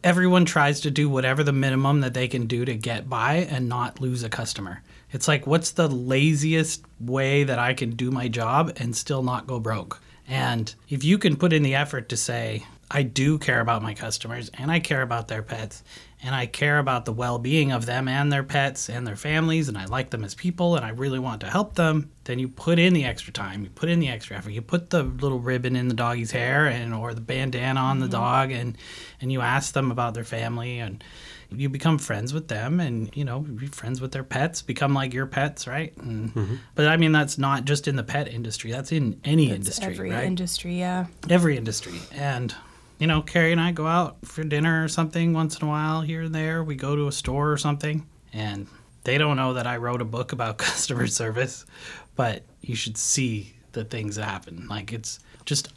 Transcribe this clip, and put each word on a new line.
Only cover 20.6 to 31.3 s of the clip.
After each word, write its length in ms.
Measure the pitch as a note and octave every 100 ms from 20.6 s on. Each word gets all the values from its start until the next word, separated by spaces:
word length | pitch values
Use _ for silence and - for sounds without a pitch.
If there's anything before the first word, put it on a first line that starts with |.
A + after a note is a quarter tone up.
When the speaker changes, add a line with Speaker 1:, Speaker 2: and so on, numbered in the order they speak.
| F3 E3
Speaker 1:
and 80 | A2+
I 40 |
really 280 | A2+ C3+ C3
want 220 | B2+ G#2+
to 100 | G2
help 240 | F#3 G#3+
them," 360 | - E3 D#3 D3 -
then 140 | - B2+
you 80 | C3
put 320 | - - E3+
in 140 | F3
the 120 | F3
extra 280 | B2+ A2+ -
time, 320 | - G2 G2
you 60 | G2+
put 180 | - D#3+
in 100 | E3+
the 100 | C#3+
extra 280 | A#2 - A2
effort, 140 | G#2+
you 120 | G#2+
put 280 | A2+ F3 E3+
the 120 | F3
little 380 | B2+ B2+ C#3 C3
ribbon 340 | A#2+ B2+ B2
in 140 | B2+ B2
the 60 |
doggy's 360 | A#2 A#2+ A#2+ A2+
hair 360 | B2+ A#2+ C#3+ D3+
and, 280 | A#2+ A#2
or 180 | A2+ A#2
the 80 | A2+
bandana 600 | A2+ C3 C3+ B2 B2+ C3
on 180 | C3 C3+
the 80 | B2+
Speaker 2:
Mm-hmm. 60 |
Speaker 1:
dog, 400 | A#2+ A#2+ C3 C3+
and, 260 | B2+ A#2+ A2+ - - - -
and 120 | B2+
you 80 | C3
ask 320 | A#2+ C3 C#3
them 160 | C#3+ C3+
about 240 | A#2+ A#2+
their 80 | A2+
family, 560 | A#2 A2+ A#2 A#2+ A#2+ A#2+
and 240 | A2+ G#2+ - - -